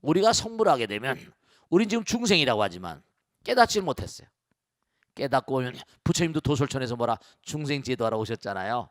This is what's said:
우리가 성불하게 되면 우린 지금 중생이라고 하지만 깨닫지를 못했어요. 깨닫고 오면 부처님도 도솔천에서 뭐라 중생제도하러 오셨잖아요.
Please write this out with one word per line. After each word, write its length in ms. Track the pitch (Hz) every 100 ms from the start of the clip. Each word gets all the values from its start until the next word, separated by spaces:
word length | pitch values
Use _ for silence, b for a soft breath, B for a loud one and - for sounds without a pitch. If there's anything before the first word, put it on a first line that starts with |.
우리가 300 | 139 165 208
성불하게 540 | 233 220 226 214 143 110
되면 320 | 104 127 131 - _ b b b
우린 200 | 170 220
지금 160 | 233
중생이라고 580 | 214 233 233 185 139 110
하지만 400 | 101 87 90 76 _ _ _ _
깨닫지를 400 | - 247 226 214
못했어요. 440 | 185 127 87 - - _ _ _ _ _ _ _ _ -
깨닫고 360 | 139 135 - 135
오면 200 | 127 120 - b
부처님도 380 | - 170 165 160
도솔천에서 560 | - 143 139 139 127 120
뭐라 220 | 117 113 b b
중생제도하러 760 | - 151 147 143 127 127 113 110
오셨잖아요. 720 | 220 113 - 98 95 120 107